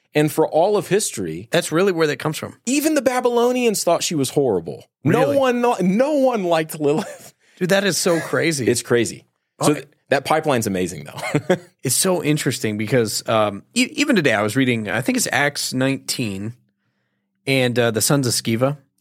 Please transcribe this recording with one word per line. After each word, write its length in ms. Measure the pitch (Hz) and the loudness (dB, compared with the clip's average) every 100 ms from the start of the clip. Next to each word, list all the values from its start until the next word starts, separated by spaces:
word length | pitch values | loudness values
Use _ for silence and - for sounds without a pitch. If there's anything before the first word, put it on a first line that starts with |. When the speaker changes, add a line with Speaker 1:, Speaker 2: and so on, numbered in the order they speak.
| _ | _
Speaker 1:
And 160 | 151 151 | 0 0
for 140 | 147 160 | 2 2
all 280 | 151 185 208 | 2 2 2
of 100 | 156 | 0
history 600 | 190 214 - 90 80 113 | -2 -2 -6 -8 -8 -2
Speaker 2:
That's 200 | 170 175 | -2 0
really 200 | 156 196 | 0 2
where 140 | 170 160 | 2 0
that 120 | 135 | 0
comes 180 | 151 156 | -4 -6
from. 200 | 98 - - | -10 -10 -4
Speaker 1:
even 280 | 277 294 | 0 2
the 80 | 302 | 2
Babylonians 840 | 247 254 247 240 240 247 240 202 | 2 0 0 2 2 2 0 0
thought 180 | - 165 | 0 0
she 120 | - | 0
was 160 | 165 131 | -2 0
horrible. 540 | - 135 92 80 64 - _ | 0 2 0 -2 -12 -16 _
No 160 | 135 226 | 0 2
Speaker 2:
Really? 160 | 277 277 | 2 2
Speaker 1:
one, 240 | 262 240 | 2 2
no, 160 | 240 233 | 0 2
no 320 | 185 196 277 | 2 2 2
one 300 | 302 254 233 | 2 2 0
liked 340 | 180 165 160 160 | 0 0 -2 -2
Lilith. 540 | 143 151 196 - - _ _ _ | 0 0 -2 -12 -20 _ _ _
Speaker 2:
Dude, 120 | 185 | 0
that 140 | 196 | 2
is 120 | 196 156 | 2 0
so 200 | 196 170 | 0 0
crazy. 460 | - 131 147 151 117 | 0 -2 -2 0 0
Speaker 1:
It's 160 | 120 | 0
crazy. 420 | - 120 104 76 - _ _ _ | 2 2 2 -4 -18 _ _ _
So 80 | 143 | 0
Speaker 2:
Oh. 20 | |
Speaker 1:
th-, 120 | 147 - _ _ | 0 -4 _ _
that 160 | 139 | -2
pipeline's 420 | - 160 151 127 113 | 2 0 2 0 0
amazing, 380 | 92 90 82 | -2 -2 -6
though. 520 | 73 - - 143 - 180 | -14 -12 -4 -4 0 -2
<laughs> 20 | - _ | -2 _
Speaker 2:
It's 120 | 139 | -4
so 260 | - 190 180 | -2 0 0
interesting 540 | 147 151 - 120 113 107 | 0 0 0 -2 -4 -4
because, 500 | 107 127 110 - - | 0 2 2 -2 0
um, 340 | 113 104 101 - | 2 2 -2 -6
e-, 160 | 233 254 | -2 -2
even 240 | - 294 226 | 0 2 2
today 160 | 139 | 4
I 100 | 107 | 2
was 140 | 107 131 | 0 2
reading, 320 | 127 117 104 | 2 0 -2
I 140 | 101 | -2
think 160 | 117 247 | -2 -2
it's 100 | - | -2
Acts 420 | 123 143 143 - | 0 -2 -2 -6
nineteen, 800 | 131 131 135 131 - 117 95 104 120 _ _ _ _ _ _ _ _ - | -2 -2 -2 -6 -6 -6 -6 -10 -12 _ _ _ _ _ _ _ _ -2
and, 320 | 135 123 120 | 0 2 2
uh, 120 | 120 | 0
the 80 | 107 | 0
sons 260 | - 143 127 | 2 2 2
of 60 | |
Sceva. 460 | - - 113 131 147 _ _ | -2 -2 0 0 -2 _ _